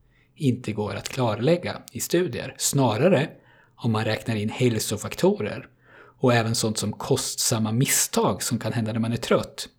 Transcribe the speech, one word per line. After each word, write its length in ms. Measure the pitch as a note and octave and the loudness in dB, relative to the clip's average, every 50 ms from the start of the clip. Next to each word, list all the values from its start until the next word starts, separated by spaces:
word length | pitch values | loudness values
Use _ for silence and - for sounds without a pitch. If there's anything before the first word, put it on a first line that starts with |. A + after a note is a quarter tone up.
| _ _ _ _ _ _ _ | _ _ _ _ _ _ _
inte 360 | - D3+ B2+ A2 - - - | -2 0 0 0 0 -4 -6
går 240 | G#2 G#2+ G#2 G2+ G2+ | -4 -4 -4 -4 -6
att 140 | - - - | -8 -8 -6
klarlägga 720 | - B2+ A#2+ A2+ G#2 A2 A#2+ D#3 F3 F3 - G2+ - - - - | -4 -2 -2 -2 0 0 2 2 2 2 0 -6 -8 -10 -14 -14
i 80 | - B2+ | -10 -8
studier. 560 | - - - F3 F#3 C#3+ A#2+ - - - - | -4 0 0 0 0 0 -4 -6 -8 -10 -8
Snarare, 720 | - - - - C#3+ C3+ A#2 G#2+ A2 D3 F#3+ F3+ C3+ D#3 - - - _ _ _ _ _ _ _ | -4 -4 0 2 2 2 2 2 4 4 4 4 4 2 -2 -6 -14 _ _ _ _ _ _ _
om 160 | - - A#2+ | -4 -2 0
man 140 | A2 G#2+ G#2+ | 0 0 0
räknar 300 | G#2+ A2 - - - A2 | 0 -2 -2 -2 -2 -2
in 140 | G#2 G#2 G#2+ | -2 -2 -4
hälsofaktorer 1200 | - - B2+ A#2+ A2 G#2+ - - A2 - - A2 - - - F#3+ G#3 - - - - - - - _ _ _ - - - - - _ _ | 0 2 2 2 2 0 -2 -2 -4 -6 -6 -8 -2 2 2 4 4 2 -2 -6 -6 -8 -12 -16 _ _ _ -20 -20 -20 -20 -20 _ _
och 140 | - B2+ A#2+ | 4 4 4
även 220 | A#2 A2 A2+ A#2+ | 4 4 2 0
sånt 220 | - - A2 G#2+ | 0 0 0 0
som 140 | - G#2 G#2 | -2 -4 -4
kostsamma 800 | - - - - C3+ - - - - - - - B2 A2 A2 G#2+ | -4 -6 0 0 0 0 0 -4 -4 -2 -2 0 0 0 0 0
misstag 720 | A2 B2 C#3 - - - - - - A3+ A3+ C#3 G2 - - | 2 2 2 2 2 0 0 0 2 2 2 2 0 0 -2
som 160 | - A#2+ - | -2 -2 -2
kan 140 | - A#2 G#2+ | -2 -2 -2
hända 200 | A#2+ G#2+ A2 A#2 | -2 -2 -2 0
när 60 | A2+ | 0
man 140 | A2+ A2+ A#2+ | 0 0 -2
är 40 | |
trött, 520 | A#2 - - D#4+ - - - - - - - _ | -2 2 2 2 2 2 -2 -10 -12 -14 -14 _